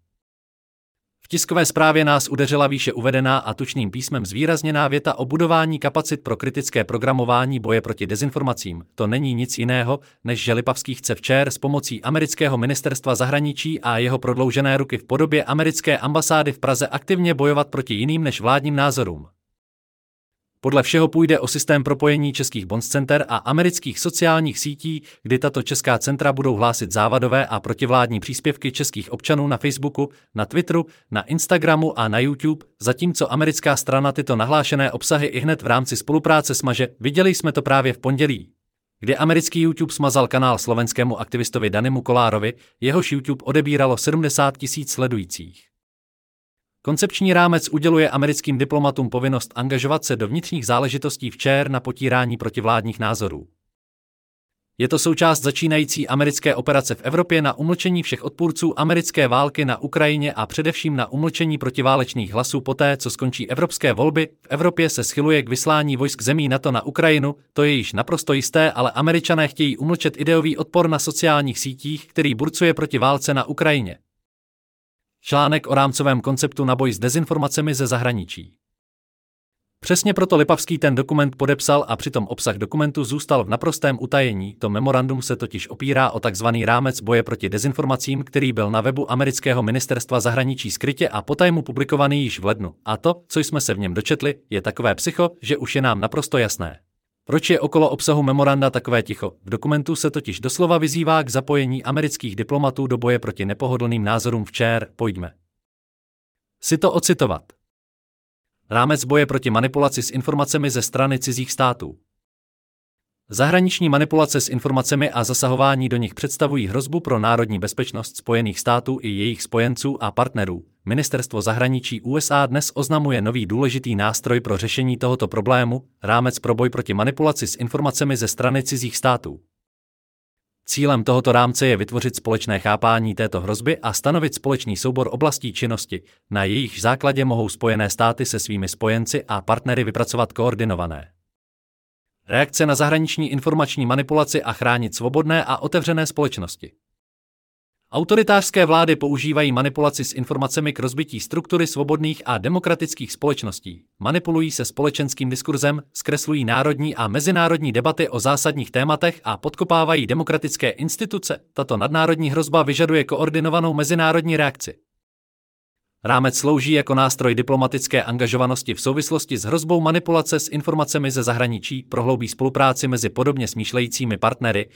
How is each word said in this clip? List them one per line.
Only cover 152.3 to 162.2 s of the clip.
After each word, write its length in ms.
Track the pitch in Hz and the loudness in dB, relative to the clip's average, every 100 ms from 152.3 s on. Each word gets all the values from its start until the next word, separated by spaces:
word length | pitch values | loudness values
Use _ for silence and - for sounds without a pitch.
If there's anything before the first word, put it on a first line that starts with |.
| 117 | -4
demokratických 720 | 135 180 180 170 156 - 120 | 0 0 0 -2 -2 -6 -10
společností, 720 | - 143 143 110 - 92 85 _ _ | -4 -2 -2 -4 -10 -12 -16 _ _
manipulují 520 | 104 170 175 160 160 | -2 -2 0 0 0
se 140 | 147 | -2
společenským 640 | 120 - 147 - 143 - 131 | -6 -2 0 0 -4 -4 -4
diskurzem, 520 | 127 - 143 143 147 - | -4 -4 0 0 -2 -6
zkreslují 520 | - - 147 - 151 | -10 -4 -2 -2 -2
národní 500 | 113 117 143 139 151 | 0 2 2 0 -2
a 140 | - 113 | -2 -2
mezinárodní 640 | 123 147 175 170 165 147 | 0 0 2 2 2 0
debaty 360 | 117 123 160 160 | 0 0 0 -2
o 120 | 120 | 0
zásadních 500 | 131 143 160 143 117 | 0 2 0 -2 -4
tématech 500 | 127 143 151 175 - | -2 0 2 0 -2
a 120 | - 104 | -6 -6
podkopávají 680 | - - 180 165 160 160 117 | -6 -4 0 2 2 2 0
demokratické 640 | 160 160 156 151 - 127 | -2 0 -2 -2 -2 -4
instituce. 680 | - 156 - 220 202 - 151 _ | -2 -6 -4 -6 -6 -6 -8 _
Tato 240 | - 131 110 | -8 -4 -2
nadnárodní 540 | 117 160 160 160 | 0 2 2 2